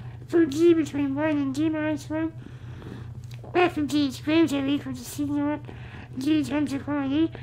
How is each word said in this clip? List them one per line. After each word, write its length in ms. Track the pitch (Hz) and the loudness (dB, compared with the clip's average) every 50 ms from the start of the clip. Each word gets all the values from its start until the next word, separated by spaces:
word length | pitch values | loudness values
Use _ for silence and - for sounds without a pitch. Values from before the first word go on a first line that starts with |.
| - - - - - - | -12 -12 -14 -14 -8 0
for 180 | - 339 330 | 4 4 4
G 280 | 285 269 302 339 349 339 | 4 4 4 6 6 6
between 420 | 320 302 285 - 285 285 277 269 | 6 4 0 0 -2 0 0 0
one 220 | 285 302 320 302 294 | 0 2 2 2 2
and 180 | 277 269 262 | 0 0 0
d 140 | 277 311 320 | 0 0 0
minus 400 | 311 311 302 311 311 302 - - | 0 0 0 0 -2 -2 -4 -4
one, 240 | 302 311 320 320 320 - - - - - - - - - - - - - - - - - - - - - - - - | -2 -2 -2 -4 -4 -10 -14 -14 -16 -14 -14 -14 -14 -14 -12 -12 -12 -12 -12 -12 -12 -12 -12 -12 -14 -14 -12 -2 2
f 240 | 349 359 349 - 302 | 4 4 4 4 0
of 100 | 302 247 | 0 2
d 200 | 277 302 285 269 | 2 2 2 2
is 120 | 233 - | 0 -4
greater 280 | - 294 311 330 330 - | 0 2 4 6 6 4
than 180 | 285 277 269 | 4 0 0
or 20 | 269 | 0
equal 260 | 285 277 - 269 254 | 0 0 -2 -4 -8
to 60 | 254 | -8
C 240 | 240 - - - 294 | -10 -8 -4 -4 -2
naught, 380 | 277 285 285 285 294 302 285 - - - - - - - - - - - 254 | 0 0 0 0 0 0 -2 -6 -10 -14 -14 -14 -14 -14 -14 -14 -10 -8 -4
d 260 | 254 294 311 311 285 | 0 2 2 2 2
times 280 | 240 285 294 302 - | 2 0 0 0 0
the 80 | 269 269 | -2 -4
quantity, 520 | - - 294 294 277 269 277 302 330 330 - - | -4 -2 -2 -2 0 0 2 2 2 2 0 -6